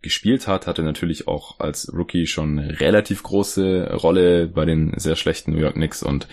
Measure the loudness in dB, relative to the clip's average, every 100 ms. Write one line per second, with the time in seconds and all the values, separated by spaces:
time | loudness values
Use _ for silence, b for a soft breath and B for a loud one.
0 | -6 -2 0 0 0 -2 -2 -2 -2 -2
1 | -4 -4 -4 -6 -8 -8 -6 -6 -8 -6
2 | -2 -2 -2 -2 -2 -2 -4 0 4 4
3 | 2 -4 -2 0 0 0 2 0 0 0
4 | 4 6 6 4 2 0 2 2 2 0
5 | -2 0 -2 -2 -2 0 0 0 -2 -2
6 | -4 -4 -4